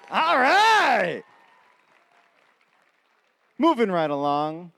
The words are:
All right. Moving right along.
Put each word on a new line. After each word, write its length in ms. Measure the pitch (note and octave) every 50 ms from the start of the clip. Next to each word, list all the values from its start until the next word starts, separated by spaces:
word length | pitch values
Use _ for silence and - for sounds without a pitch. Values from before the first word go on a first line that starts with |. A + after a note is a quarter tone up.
| _ -
All 280 | D#3 G3+ D#4 D#4+ E4+
right. 840 | C#4+ B3 C#4 D#4+ G4 G#4+ A4+ A4 G#4+ F#4 D4+ B3+ A3 F#3+ F3 D3 A2 - _ _ _ _ _ _ _ _ _ _ _ _ _ _ _ _ _ _ _ _ _ _ _ _ _ _ _ _ _ _ _ _ _ _ _ _ _ _ _ _ _ _ _ _ _ _
Moving 340 | _ C4 E4 D#4+ A#3 A#3 G#3
right 180 | F#3 F3 D#3+ D3+
along. 640 | D3 C#3 C#3+ C#3+ C#3+ C#3+ D3+ D#3 D#3 E3 F3+ E3+ _